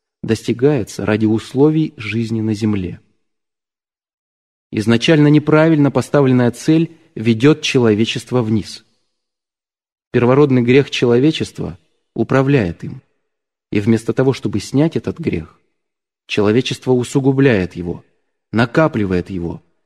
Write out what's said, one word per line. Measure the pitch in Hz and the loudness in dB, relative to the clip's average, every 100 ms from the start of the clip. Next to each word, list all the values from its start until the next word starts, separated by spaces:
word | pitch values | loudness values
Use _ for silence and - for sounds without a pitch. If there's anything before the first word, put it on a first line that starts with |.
| _ _ | _ _
достигается | - 110 - 117 139 147 95 - 101 | -4 -4 -4 -2 0 0 -4 -8 -4
ради | 107 110 | 0 0
условий | 110 - 127 151 156 156 - | -2 -4 0 2 2 -2 -6
жизни | 107 113 113 113 | -8 -6 -4 -4
на | 110 | -4
Земле. | 107 110 104 87 87 _ _ _ _ _ _ _ _ _ _ _ _ _ _ _ _ _ | -2 -2 -2 -6 -10 _ _ _ _ _ _ _ _ _ _ _ _ _ _ _ _ _
Изначально | 107 107 117 160 156 147 | -6 0 0 2 4 4
неправильно | 147 147 151 160 156 139 | 4 4 2 4 2 2
поставленная | 123 - 147 135 127 120 | 0 0 0 2 2 0
цель | 117 - 160 165 - _ - | -2 0 0 0 -6 _ -6
ведет | 110 110 139 156 | -2 2 4 2
человечество | - 135 117 104 113 123 - 123 | 0 0 2 2 0 -4 -4 -2
вниз. | 110 110 85 - _ _ _ _ _ _ _ _ _ _ _ _ _ | 0 -2 -4 -12 _ _ _ _ _ _ _ _ _ _ _ _ _
Первородный | 123 120 131 147 127 | 0 2 4 4 2
грех | 117 131 139 | 4 2 2
человечества | - 123 120 147 156 107 - 90 80 _ _ _ | 0 0 2 2 0 -6 -8 -12 -12 _ _ _
управляет | - 113 131 135 143 92 82 | -6 -2 0 2 0 0 -6
им. | - - - _ _ _ _ _ _ | -12 -16 -20 _ _ _ _ _ _
И | 104 | -2
вместо | 104 113 - | 0 0 0
того, | 113 135 | -2 0
чтобы | 123 107 107 | -2 -4 -6
снять | - 131 160 127 | -4 -2 0 -2
этот | - 87 | -6 -8
грех, | - 87 80 _ _ _ _ _ _ _ - | -6 -6 -6 _ _ _ _ _ _ _ -8
человечество | - 104 110 - 123 - | -2 0 0 -2 -4 -2
усугубляет | 123 117 143 135 135 139 107 87 85 | 0 0 -2 0 2 2 2 0 -6
его, | 87 - - _ _ _ _ | -10 -10 -14 _ _ _ _
накапливает | 107 123 - 156 113 98 90 87 | -2 0 2 0 0 -2 -2 -4
его | 95 85 85 _ _ | -8 -8 -10 _ _